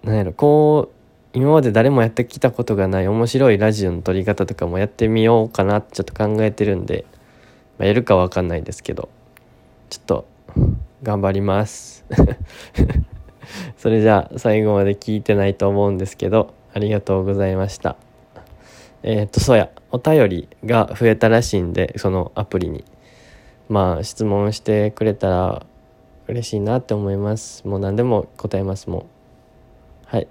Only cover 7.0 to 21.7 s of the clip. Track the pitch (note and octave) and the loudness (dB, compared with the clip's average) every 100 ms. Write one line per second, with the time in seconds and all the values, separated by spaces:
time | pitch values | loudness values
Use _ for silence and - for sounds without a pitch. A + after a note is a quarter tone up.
7 | - - _ _ - _ _ - G2 A2 | -8 -20 _ _ -20 _ _ -4 0 0
8 | - F#2+ F2+ F#2 F2+ E2 D#2 - - - | 2 2 2 -2 -4 -4 -8 -10 -10 -10
9 | - _ _ _ _ _ _ _ _ - | -12 _ _ _ _ _ _ _ _ -18
10 | - - - _ - - - - - _ | -6 -6 -6 _ -6 0 0 0 -8 _
11 | B2+ G#2 G2 F#2+ G2+ G2 G#2 - - - | -6 -2 -2 0 0 0 -2 -8 -20 -20
12 | - - - - - - - - - - | -4 2 2 0 -12 -16 -12 -2 0 0
13 | - - - _ - G3+ F3 - A#2 A2 | -4 -12 -20 _ -20 -16 -16 -6 0 2
14 | G#2+ G2+ - - A#2 G#2+ G#2+ G2+ G2 G2+ | 4 4 0 -4 0 0 2 2 0 -2
15 | - G#2+ - G2+ G2 F#2+ G2 G2+ G2+ F#2 | -4 -4 0 2 2 0 0 2 0 -2
16 | F#2+ - G2 G#2+ - - _ - G#2 G#2 | -6 -6 0 0 0 -8 _ -6 -2 -2
17 | - F#2+ F#2+ G2 F#2+ F#2+ G2 - - - | 0 -2 0 -2 0 -2 -4 -4 -8 -8
18 | _ _ _ - - - - - - _ | _ _ _ -20 -20 -20 -20 -20 -20 _
19 | - G#2+ G#2 - - A#2 - - _ B2+ | -4 -4 -2 -2 4 4 4 -6 _ -4
20 | D#3 D#3 G#2 F2 - - A2 A#2 - G2+ | 2 4 4 0 -8 -14 0 0 0 2
21 | A#2 A2 A2+ A2+ A#2 G2+ F2 | 2 4 4 4 2 -2 -2